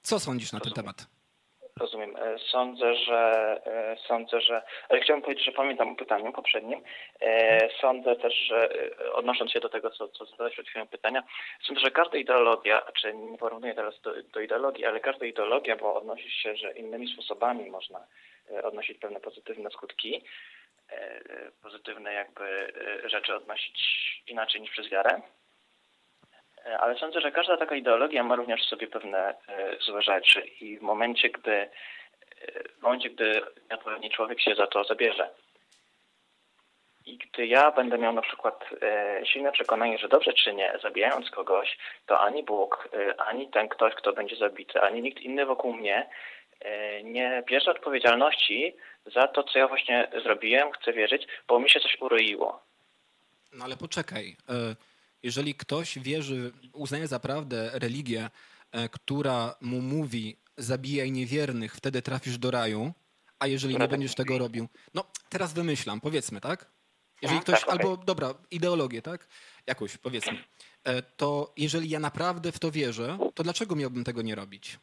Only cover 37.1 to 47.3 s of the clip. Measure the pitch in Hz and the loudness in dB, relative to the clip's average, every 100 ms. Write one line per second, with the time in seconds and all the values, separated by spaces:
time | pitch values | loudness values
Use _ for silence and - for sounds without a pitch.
37.1 | - - - 117 123 151 143 127 120 117 | -18 -14 -6 4 8 8 6 2 2 2
38.1 | 117 - - 110 - - - 107 107 104 | 2 -2 -2 -2 -2 -12 -2 0 2 0
39.1 | 101 - 135 139 143 - 113 117 110 104 | -2 0 0 2 0 2 2 2 0 6
40.1 | 139 - - 120 101 95 - 110 92 110 | 6 8 4 2 2 0 0 -4 2 2
41.1 | 139 120 - 98 95 - - - - - | 2 -2 -8 2 2 2 -4 -10 -16 4
42.1 | 104 101 139 147 104 98 - - 110 101 | 6 6 2 -2 0 2 0 -4 -2 -2
43.1 | - - 113 135 107 107 - 110 - - | 0 -2 -2 0 2 2 4 2 2 -2
44.1 | 98 101 110 104 98 98 - 101 113 123 | -2 -4 -2 -2 -2 -4 2 4 2 -6
45.1 | 135 127 135 139 131 127 117 107 101 139 | -8 -6 -2 0 0 -2 -2 0 0 -2
46.1 | - - - _ _ - 104 107 104 107 | -10 -16 -16 _ _ -8 -6 -6 -8 -8
47.1 | 120 123 | -2 0